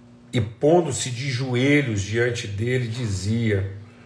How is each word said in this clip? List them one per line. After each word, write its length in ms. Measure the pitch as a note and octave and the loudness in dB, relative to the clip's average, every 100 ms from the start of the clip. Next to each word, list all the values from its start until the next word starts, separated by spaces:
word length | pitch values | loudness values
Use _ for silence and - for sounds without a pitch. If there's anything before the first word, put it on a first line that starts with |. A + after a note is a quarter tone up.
| - - - | -20 -20 -6
e 120 | B2+ | -2
pondo-se 680 | G2+ - C#3+ F3 D#3 B2 C3+ | -2 0 4 4 4 -2 -6
de 220 | A#2 C#3 | -6 -4
joelhos 720 | A#2+ C3 B2 C3+ D3 C3 G#2 | -4 -2 2 4 4 2 -2
diante 440 | F#2+ A2+ B2 - G#2 | -2 0 0 -2 -6
dele, 400 | G2+ A#2 B2+ A#2 | -4 -2 -2 -2
dizia: 880 | A#2 A2+ F#2+ G2 A2+ A2+ G2 G2 - - - | -4 -4 -4 0 0 2 2 0 -6 -16 -20